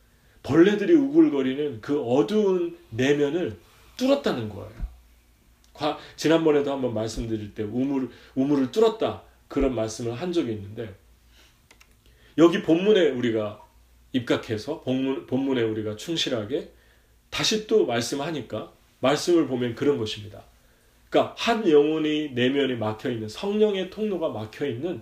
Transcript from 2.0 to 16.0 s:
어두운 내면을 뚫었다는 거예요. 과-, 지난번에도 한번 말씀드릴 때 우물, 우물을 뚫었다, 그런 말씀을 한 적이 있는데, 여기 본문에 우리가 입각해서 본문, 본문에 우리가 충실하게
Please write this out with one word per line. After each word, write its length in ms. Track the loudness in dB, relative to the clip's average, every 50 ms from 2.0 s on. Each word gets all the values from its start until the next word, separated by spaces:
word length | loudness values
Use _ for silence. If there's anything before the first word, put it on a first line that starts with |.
| 0
어두운 720 | 2 2 2 2 2 2 2 2 2 2 0 -2 -4 -8 -12 -16 _
내면을 640 | -4 0 2 2 2 2 2 0 0 -2 -4 -6 -8 -10 -16 _ _ _ -20 -18 -6
뚫었다는 520 | -2 0 2 2 2 0 -2 -2 -4 -6 -8
거예요. 360 | -10 -12 -14 -14 -12 -10 -10 -10 -10 -16 _ _ _ _ _ _ _ _ _ _ _ _ _ _ -8
과-, 240 | -4 -4 -4 -4 -6 -10 -16 -8
지난번에도 560 | -2 2 4 4 4 6 4 4 4 2 0
한번 220 | -2 -2 -4 -4 -2
말씀드릴 600 | -4 -4 -4 -4 -6 -6 -4 -4 -6 -6 -8 -8
때 100 | -8 -8
우물, 460 | -6 -4 -4 -2 -2 -2 -2 -4 -6 -8 -14 -20 -6 -4
우물을 360 | -2 0 2 2 2 2 0
뚫었다, 520 | 2 2 2 2 2 0 -4 -4 -4 -8 -14 -20 _ _ _
그런 260 | -6 -2 0 0 0 0
말씀을 380 | -2 -4 -4 -6 -6 -8 -8 -6
한 180 | -6 -6 -4
적이 220 | -2 -2 -2 -2 -6
있는데, 400 | -8 -10 -12 -12 -12 -12 -12 -14 -20 _ _ _ _ _ _ _ -20 -20 _ _ _ _ _ _ _ _ _ _ _ _ _ _ _ _ _ _
여기 240 | 4 6 6 4 2
본문에 480 | 2 2 2 4 4 4 6 6 4 4
우리가 520 | 2 0 -2 -2 0 -2 -2 -4 -6 -12 -18 -20 _ _ _ _ _ _ _ _ -6
입각해서 680 | -4 -2 -2 -2 -2 -2 -4 -6 -6 -6 -8 -10 -6
본문, 440 | -6 -4 -4 -2 -2 -2 -4 -6 -6
본문에 340 | -4 -4 -2 -2 -2 0 0 0
우리가 320 | -2 -2 -4 -6 -6 -8
충실하게 760 | -8